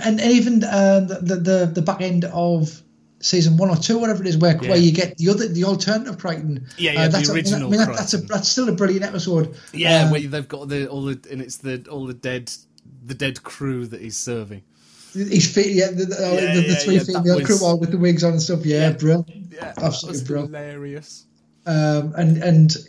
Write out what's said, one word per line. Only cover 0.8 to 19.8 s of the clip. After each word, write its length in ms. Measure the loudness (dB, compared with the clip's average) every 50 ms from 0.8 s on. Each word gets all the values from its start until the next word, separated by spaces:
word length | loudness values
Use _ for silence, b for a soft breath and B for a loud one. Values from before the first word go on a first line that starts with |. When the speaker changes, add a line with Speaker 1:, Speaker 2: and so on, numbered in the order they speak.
| 4 6 6 4
Speaker 1:
the, 180 | 4 0 -4 -4
the, 140 | -2 -2 -2
the, 340 | 0 2 2 2 4 2 2 0
the 80 | 0 -2
back 180 | -2 -2 -2
end 260 | -2 -2 0 0 0
of 540 | -2 -2 -2 0 2 2 0 0 -2 -4 -8 _ _ _ _ _ _ _ _
season 380 | -4 0 2 2 4 4 4
one 140 | 4 4 2
or 60 | 0
two, 220 | 0 0 0 0 0
whatever 240 | 0 -2 -2 -2 -2
it 60 | -2
is, 80 | 0
where, 200 | 2 4 4 4 2 2
Speaker 2:
Yeah. 60 | 2
Speaker 1:
where 80 | 4 6
you 140 | 6 6 4
get 240 | 2 0 -4 -4 -2
the 120 | 0 0
other, 180 | 0 0 0 -4
the 160 | -2 -2 0
alternative 520 | 0 -2 -2 -2 -2 -2 -2 -4 -6 -12 -10
Crichton. 460 | -8 -8 -8 -6 -6 -6 -6 -8 -10 B B B
Speaker 2:
Yeah, 140 | -2 -2 0
Speaker 1:
Uh, 20 |
Speaker 2:
yeah, 120 | 2 2 2
the 40 | 2
Speaker 1:
that's 160 | 2 0 0
a, 40 | 0
I 20 |
mean, 100 | 0 0
Speaker 2:
original 260 | 0 0 -2 0 0
Speaker 1:
that, 60 | 2
I 20 | 2
mean, 80 | 2 0
that, 80 | 0
that's 180 | -4 -4 -4 -4
a, 40 | -4
Speaker 2:
Crichton. 180 | -4 -4 -6
Speaker 1:
that's 120 | -4 -2 -2
still 200 | -2 0 0 -2
a 40 | 0
brilliant 320 | 0 0 0 0 0 -4
episode. 520 | -6 -6 -6 -4 -2 0 0 0 -2 B B B B B
Speaker 2:
Yeah, 320 | -4 0 2 4 4 4
Speaker 1:
Uh, 60 | 4 2
Speaker 2:
where 80 | 0
they've 260 | -2 -4 -6 -8 -8
got 220 | -8 -10 -12 -8 -6
the, 180 | -6 -6 -6 -6
all 140 | -6 -6 -6
the, 120 | -6 -8 -8 -10 -14 -12
and 100 | -12 -12
it's 140 | -12 -14
the, 280 | -12 -10 -10 -10 -10 -10 -12
all 160 | -12 -12 -10
the 80 | -10 -12
dead, 380 | -10 -8 -8 -8 -8 -8 -12 -16 -16 _ _ _ _ _ -20 -20 -20 -14
the 100 | -14 -10
dead 260 | -6 -4 -6 -6 -6 -12
crew 420 | -18 -14 -8 -6 -6 -6 -6 -6
that 140 | -10 -12 -12
he's 160 | -12 -12 -10
serving. 460 | -10 -8 -6 -6 -8 -8 -10 -14 -18 -20 _ B B B B B B B B B
Speaker 1:
He's 400 | -8 -4 0 2 2 2 2 2
fit, 160 | 2 0 2
yeah, 220 | 2 2 2 2 0
the, 140 | -2 -4
the, 80 | -4 -4
Speaker 2:
Yeah, 380 | -4 -2 0 0 0 0 2 2
Speaker 1:
the, 60 | 2
the 80 | 2 2
Speaker 2:
yeah, 60 | 2
Speaker 1:
three 200 | 0 2 2 2
Speaker 2:
yeah, 40 | 2
that 60 | 2
Speaker 1:
female 300 | 0 -2 0 2 2 2
Speaker 2:
was 100 | 4 4
Speaker 1:
crew 180 | 2 2 2 4
all 140 | 2 2 2
with 140 | 0 -2 0
the 60 | 2
wigs 260 | 2 2 2 4 2
on 80 | 2 2
and 100 | 0 0
stuff. 240 | 0 -2 -2 0
Yeah, 220 | 0 2 2 2 2
Speaker 2:
Yeah. 40 | 2
Speaker 1:
brill. 280 | 2 2 2 2 2 0 -4
Speaker 2:
Yeah, 440 | -10 -18 -18 -18 -14 -14 -14 -12 -8
Speaker 1:
Absolutely 240 | -4